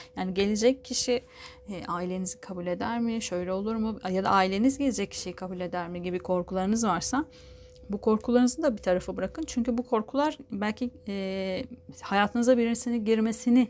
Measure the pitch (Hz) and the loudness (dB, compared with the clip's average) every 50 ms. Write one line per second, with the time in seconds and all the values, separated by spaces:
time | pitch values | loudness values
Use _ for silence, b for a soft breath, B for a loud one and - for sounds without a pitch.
0 | B B B - 185 185 185 185 196 202 214 208 233 247 262 262 - - 247 - | B B B -4 -4 -2 0 0 2 2 2 4 4 4 4 2 -4 -4 -4 -2
1 | - - 240 247 - B B B B B B B B - 202 175 - - 170 175 | 0 0 -2 -2 -4 B B B B B B B B -12 -12 -10 -8 -6 -6 -4
2 | 180 180 185 190 185 185 - - - - 190 175 175 180 175 185 196 214 233 233 | -4 -4 -4 -4 -4 -6 -8 -10 -10 -12 -10 -6 -4 -4 -4 -2 -2 -4 -2 -2
3 | 233 233 226 233 226 - 180 180 180 180 185 190 202 214 226 226 220 220 214 - | -2 -2 -2 -2 -4 -4 -4 -4 -2 -2 -4 -2 -2 -2 -2 -2 -2 -2 -4 -4
4 | - 185 185 190 190 202 196 196 190 190 190 196 226 269 269 - 285 269 220 196 | -4 -2 -2 0 2 4 4 4 4 4 2 4 2 2 2 2 0 0 2 0
5 | 202 190 - - - 185 175 - 190 180 185 180 180 175 180 180 175 170 175 175 | -2 -4 -4 -8 -8 -8 -8 -8 -8 -8 -6 -6 -6 -4 -4 -4 -4 -4 -6 -6
6 | 175 180 175 185 180 - 185 180 175 - 190 185 185 190 214 226 233 214 175 170 | -4 -4 -4 -4 -2 0 0 0 0 -2 -2 0 2 2 2 2 2 2 2 0
7 | - - - 269 320 B B B B B B B B B B B - - 202 202 | 0 0 0 0 -2 B B B B B B B B B B B -10 -8 -8 -2
8 | - 233 214 214 - - 240 240 247 247 - - 320 294 226 202 - 190 180 185 | 2 2 2 2 2 2 4 4 4 4 2 2 0 0 0 0 0 0 0 0
9 | 185 - 185 190 185 190 - - 320 - - 254 233 - 233 233 247 - - 220 | 0 -4 -6 -6 -6 -6 -6 -8 -8 -4 -2 -2 0 0 0 -2 -2 0 0 -2
10 | 214 - - 269 285 311 294 - - - - 196 208 208 214 - 254 240 - - | -2 -2 -2 0 0 0 -2 -4 -10 -10 -6 -4 -4 -4 -4 -4 -6 -8 -8 -12
11 | - - 202 196 196 190 190 190 190 190 185 190 262 - - - - - - - | -10 -8 -6 -6 -4 -4 -4 -4 -4 -4 -4 -6 -6 -10 -14 -18 -18 -20 -18 -16
12 | - - 196 196 208 202 - 240 233 233 262 240 233 226 233 233 - 240 233 233 | -6 0 2 4 4 4 4 2 6 6 6 6 4 2 0 -2 -2 -2 -2 -2
13 | 214 208 226 220 220 226 220 - - 247 240 254 247 - | 2 2 2 2 2 0 0 0 2 6 6 6 6 4